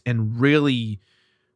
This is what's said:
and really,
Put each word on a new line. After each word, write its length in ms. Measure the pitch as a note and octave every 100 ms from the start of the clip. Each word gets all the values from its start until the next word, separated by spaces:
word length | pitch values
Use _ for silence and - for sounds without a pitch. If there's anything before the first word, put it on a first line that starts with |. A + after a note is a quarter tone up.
| B2
and 340 | A2+ G#2+ A#2
really, 640 | C#3 D3+ D3 B2+ A2 G#2 _ _ _ _ _